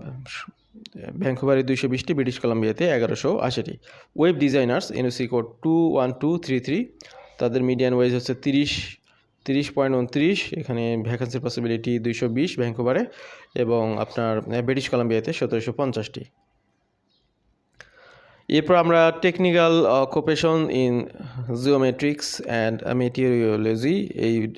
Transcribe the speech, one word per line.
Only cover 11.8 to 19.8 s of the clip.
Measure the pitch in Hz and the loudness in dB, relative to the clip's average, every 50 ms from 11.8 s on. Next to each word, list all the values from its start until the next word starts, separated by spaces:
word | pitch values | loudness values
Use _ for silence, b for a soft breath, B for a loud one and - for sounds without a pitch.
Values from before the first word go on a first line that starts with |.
| 113 120 120 117 | -2 -2 -2 -2
দুইশো | 110 120 117 117 127 120 | -2 -2 -4 -2 -2 -2
বিশ | 113 123 151 180 - - | 0 0 -2 -2 -2 -4
ভ্যানকুভারে | 120 120 110 117 123 123 135 175 247 - B B B B B B B B B | -4 -4 -2 -2 0 0 0 0 -2 -4 B B B B B B B B B
এবং | - 123 113 117 117 110 110 110 107 | -2 0 0 2 0 0 0 -2 -4
আপনার, | 107 - - - 117 113 110 110 | -4 -6 -4 -4 -2 -2 -2 -2
আহ, | - - 117 120 120 | -4 -4 -4 -2 -2
ব্রিটিশ | 120 131 135 131 - | -2 -2 -2 -2 -2
কলাম্বিয়াতে | - 123 120 117 113 110 110 156 165 | 0 0 0 2 0 0 -2 -2 -2
সতেরোশো | - 135 117 120 113 - 127 117 | -2 0 0 0 -2 -2 -4 -4
পঞ্চাশটি। | - 143 131 117 113 107 - - - - - _ _ _ _ _ _ _ _ _ _ _ _ _ _ _ _ _ _ _ _ _ _ _ _ _ _ _ _ _ - B B B B B B B B B B B B B B | -2 -2 -2 -2 -4 -6 -8 -10 -14 -14 -16 _ _ _ _ _ _ _ _ _ _ _ _ _ _ _ _ _ _ _ _ _ _ _ _ _ _ _ _ _ -20 B B B B B B B B B B B B B B
এরপর | 139 151 151 156 180 | 2 2 4 4 6
আমরা | 175 165 170 170 165 165 165 165 165 - | 6 6 6 6 6 6 6 4 2 0
technical | 185 170 180 185 180 170 175 170 165 165 165 | 0 2 2 2 4 4 6 6 6 6 6